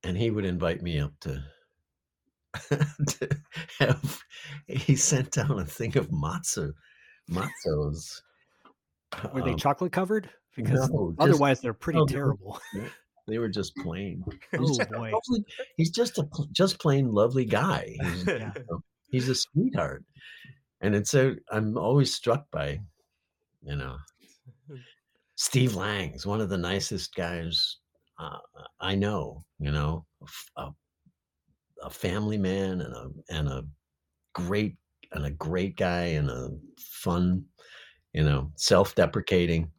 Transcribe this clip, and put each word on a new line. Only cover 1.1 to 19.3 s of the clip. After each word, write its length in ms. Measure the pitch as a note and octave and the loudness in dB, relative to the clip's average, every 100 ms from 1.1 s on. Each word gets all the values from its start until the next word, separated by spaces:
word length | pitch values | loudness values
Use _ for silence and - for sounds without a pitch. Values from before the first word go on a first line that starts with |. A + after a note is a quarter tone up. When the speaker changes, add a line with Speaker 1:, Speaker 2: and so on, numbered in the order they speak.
| - | -4
Speaker 1:
to, 240 | - C#2 C#2 _ _ _ _ _ _ _ _ _ _ | -8 -8 -10 _ _ _ _ _ _ _ _ _ _
<laughs> 160 | - - C#3+ D3 - C#3+ | -14 -4 0 0 -2 -4
to 200 | - - - _ - D#3+ - | -4 -4 -6 _ -16 -14 0
have, 400 | B2 - - - - - - C#3+ - | 2 2 -2 -8 -16 -20 -16 -16 -6
he 300 | C3 - C3 | -2 2 4
sent 360 | - C3+ C3 | 4 2 0
down 260 | - C#3+ A2 | 0 0 0
a 60 | D#2 | -2
thing 300 | - A2+ C#3 | -4 0 0
of 100 | D3+ | 0
matzo, 640 | C#3+ D#2+ - - - D3 - _ _ - _ - | -2 -2 -2 -4 -4 -4 -8 _ _ -20 _ -6
matzos. 920 | F3 D3+ - - D2+ D2+ D#2 - - _ _ _ _ - _ _ _ _ - C3+ | -4 -4 -4 -2 0 -2 -4 -10 -16 _ _ _ _ -20 _ _ _ _ -10 -6
Speaker 2:
Were 100 | C3+ | -2
they 100 | B2+ | 0
Speaker 1:
Um, 40 | A#2+ | 2
Speaker 2:
chocolate 340 | C#3+ C#3+ F3+ | 2 2 0
covered? 360 | F3+ F#3 G#3+ F3+ _ _ - | 0 2 0 -2 _ _ -4
Because 340 | A2 C3 C3+ | 2 2 2
Speaker 1:
no, 200 | C3+ F2+ | 0 0
just, 80 | E2 | 4
Speaker 2:
otherwise 400 | - D#3 C#3 C3 | 6 8 6 4
they're 120 | B2 | 0
pretty 240 | A2 - D#3+ | -4 0 4
Speaker 1:
no, 60 | C#3+ | 4
they 80 | C#3 | 4
were, 40 | |
Speaker 2:
terrible. 380 | C#3 G2+ F#2+ G#2 - G2+ - | 0 0 -6 -14 -10 -8 -10
<laughs> 340 | - _ _ - | -14 _ _ -6
Speaker 1:
they 100 | A2 | -2
were 100 | A2+ | -2
just 280 | G2+ F2+ - | -2 -4 -6
plain. 480 | E2+ E2+ G2 F2 - - - | -6 -6 -6 -6 -8 -10 -6
He's 100 | - | 0
Speaker 2:
Oh, 60 | B2+ | 2
Speaker 1:
just 140 | - | 2
a 60 | - | 0
Speaker 2:
boy. 260 | G#3+ A3 | -4 -2
Speaker 1:
lovely, 320 | A3 - A#3 G#3 - C4 - | -2 0 -2 -2 -10 -8 0
he's 140 | E3 | 0
just 280 | - A#3+ - | 2 0 0
a 60 | |
pl-, 240 | D3 - D3 | -4 -4 -4
just 300 | - F#3+ - | 2 2 4
plain 320 | D#3 C#3 C3 | 4 4 4
lovely 320 | G#2 A2+ C3 | 4 4 4
guy. 500 | A#2 G#2 E3 D3+ - - | 2 2 2 0 -4 -4
He's, 240 | F#2 F2 F3+ | -4 0 -2
Speaker 2:
<laughs> 0 | |
Yeah. 260 | C3+ G#2+ A#2 | -2 -4 -10
Speaker 1:
you 80 | A2+ | -8
know, 120 | E2+ - _ _ | -10 -10 _ _
he's 180 | B2+ | 0
a 60 | B2+ | 0